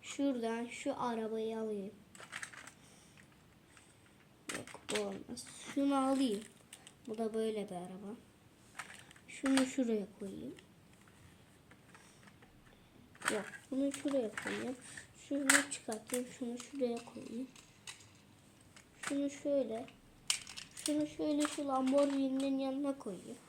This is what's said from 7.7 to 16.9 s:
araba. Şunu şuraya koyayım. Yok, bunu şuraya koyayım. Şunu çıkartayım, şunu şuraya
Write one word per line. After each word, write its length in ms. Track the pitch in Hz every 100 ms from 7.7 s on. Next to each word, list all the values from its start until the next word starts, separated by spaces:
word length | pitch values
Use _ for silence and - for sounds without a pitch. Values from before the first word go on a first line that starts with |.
| 180
araba. 400 | 185 185 202 233 - - - - - - - - - - -
Şunu 380 | - 269 269 262
şuraya 400 | - 240 220 185 -
koyayım. 360 | 196 196 247 - - - - - - - - - - - - - - - - - - - - - - - - - - - -
Yok, 140 | 214 196 - -
bunu 220 | 262 277
şuraya 380 | 277 294 277 220 -
koyayım. 340 | - 202 226 254 - - - - -
Şunu 420 | 285 269 220 -
çıkartayım, 560 | - - 214 - 247 247 -
şunu 200 | 240 240
şuraya 460 | - 277 247